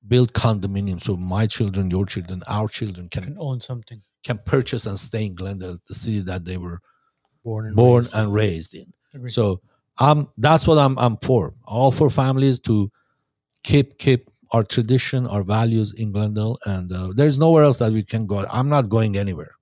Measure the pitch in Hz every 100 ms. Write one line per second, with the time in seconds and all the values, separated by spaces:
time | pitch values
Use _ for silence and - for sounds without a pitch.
0 | 104 123 120 - 120 104 98 98 101 87
1 | - 90 92 95 110 - 104 95 95 90
2 | 95 - 87 92 - 104 110 - 110 90
3 | 87 - 92 180 147 127 - 123 - 113
4 | _ _ - 107 - 139 123 120 107 98
5 | - 113 107 90 95 98 92 87 _ -
6 | 120 104 92 92 87 92 87 85 _ _
7 | _ _ _ _ 117 110 110 101 123 120
8 | 120 113 107 101 107 82 80 - - _
9 | _ 139 123 117 104 92 _ _ _ -
10 | 135 151 139 - 135 160 170 156 139 131
11 | 120 107 - 123 76 - - 107 135 127
12 | 147 123 131 131 135 123 - 107 101 _
13 | _ _ _ _ _ _ - 147 139 -
14 | - 123 _ _ _ 117 107 - 110 127
15 | - 131 123 101 95 107 117 113 107 -
16 | 110 101 107 107 107 - 104 95 90 90
17 | 92 104 151 139 160 165 147 123 113 110
18 | 101 113 104 101 98 120 135 143 107 113
19 | 110 98 101 85 80 _